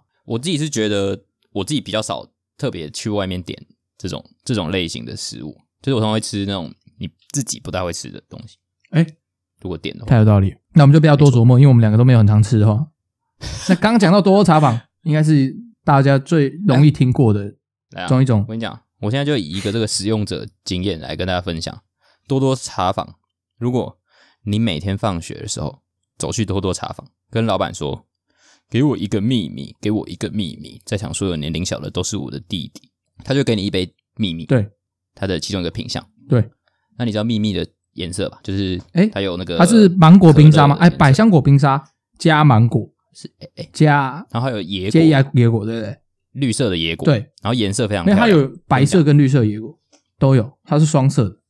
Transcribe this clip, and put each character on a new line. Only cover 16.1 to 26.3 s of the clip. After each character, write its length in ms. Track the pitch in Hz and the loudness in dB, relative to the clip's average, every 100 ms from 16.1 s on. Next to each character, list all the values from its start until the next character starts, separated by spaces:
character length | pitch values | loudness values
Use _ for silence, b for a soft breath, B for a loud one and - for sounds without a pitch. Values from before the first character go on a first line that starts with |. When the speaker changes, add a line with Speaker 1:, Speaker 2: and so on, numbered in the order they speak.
| 139 | 0
Speaker 2:
最 320 | 135 165 139 156 202 | 0 0 0 -2 0
容 180 | 127 151 | 4 4
易 60 | |
听 200 | 147 127 | 4 0
过 220 | 123 120 | 2 2
的 220 | 104 101 - _ _ _ | 0 -4 -14 _ _ _
Speaker 1:
来 120 | 90 | -10
啊， 40 | 90 | -2
Speaker 2:
中 140 | 131 | 0
一 40 | 127 | 2
种。 160 | 110 | 0
Speaker 1:
我 40 | 107 | -2
跟 100 | 113 | -6
你 40 | |
讲， 180 | 110 - _ _ | -10 -12 _ _
我 120 | 107 | -6
现 60 | 135 | -4
在 60 | |
就 140 | 143 139 | -2 -4
以 120 | 76 | -4
一 120 | 95 | -6
个 100 | 101 | -6
这 80 | 113 | -4
个 80 | 107 | -4
使 200 | - 98 | -4 -4
用 180 | 110 101 | -4 -4
者 220 | 80 - _ | -8 -12 _
经 200 | - 90 | -10 -6
验 160 | 95 80 | -6 -6
来 160 | - 80 | -10 -8
跟 120 | 95 | -6
大 60 | |
家 80 | 90 | -6
分 200 | 90 82 | -6 -8
享。 200 | - - _ _ _ _ - | -10 -14 _ _ _ _ -6
多 120 | 135 | -2
多 160 | 135 131 | -2 -4
茶 360 | - - 92 | -6 -4 -4
坊， 240 | 98 - - _ _ _ _ | -4 -10 -16 _ _ _ _
如 140 | 120 | -6
果 260 | 123 85 - _ _ _ _ | -4 -6 -12 _ _ _ _
你 160 | 107 104 | -6 -2
每 200 | 113 78 | -2 -4
天 180 | 98 98 | -6 -4
放 240 | 110 87 | -4 -6
学 120 | - - | -10 -14
的 120 | - | -12
时 120 | - | -10
候 220 | 78 - _ _ _ - | -10 -12 _ _ _ -10
走 140 | - | -8